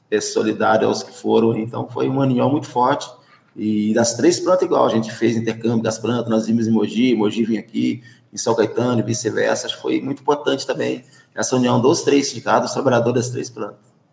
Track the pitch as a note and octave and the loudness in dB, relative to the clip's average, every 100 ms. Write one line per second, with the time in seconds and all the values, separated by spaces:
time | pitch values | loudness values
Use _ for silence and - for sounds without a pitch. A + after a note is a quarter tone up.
0 | - G#2+ - G#2+ A2 G#2 G#2+ A2 A2 G#2+ | -4 -2 0 0 0 0 2 4 2 0
1 | - - A2 A2 A2+ A2 A2+ B2 B2 C3+ | -6 -8 2 4 4 2 -4 -6 -8 -4
2 | C3 C3+ C3+ B2 B2 D3 - B2 B2 C#3+ | -2 0 0 2 2 0 -2 0 0 0
3 | - - _ _ _ - G#2+ G#2+ G#2 A2 | -4 -16 _ _ _ -6 -2 0 2 2
4 | A#2 - C#3+ F3 - F3+ F3 D3 B2+ A2+ | 2 2 2 2 2 2 2 2 2 2
5 | A2+ - A#2 A2+ A2+ A2 A2+ A#2 A2 G#2+ | -2 -2 0 0 -2 -4 -2 0 -2 -4
6 | A2 A#2+ A2+ A2 A2 A2+ A2 A2+ G#2 G2 | -2 -2 0 -2 0 0 2 2 0 0
7 | B2+ A2 G#2+ G#2 A2 G#2+ A2 - B2 A#2 | 2 2 0 0 -2 -2 -4 -4 -4 -4
8 | - - _ - - A2+ G#2+ - B2 A#2 | -10 -20 _ -6 -2 2 0 0 0 0
9 | G#2+ A2+ G#2+ G#2 G#2+ A2 A#2 - B2+ C3 | -2 -4 -4 -2 -2 -2 -6 -8 -4 -4
10 | C3 C#3 C3+ D3 C3+ C3+ - C3 B2 B2+ | -4 -6 -2 -2 0 -2 -2 -4 -4 -6
11 | - - _ - A2 B2+ B2 B2 B2+ E3+ | -10 -20 _ -6 -2 0 2 4 4 2
12 | - C#3+ - A#2 - A2+ - B2+ C3 A#2+ | 4 2 2 -4 0 0 0 -2 2 2
13 | A2+ A#2+ A#2+ A#2+ A#2 - G#2 - _ _ | 2 0 -2 -4 -10 -10 -12 -12 _ _
14 | _ | _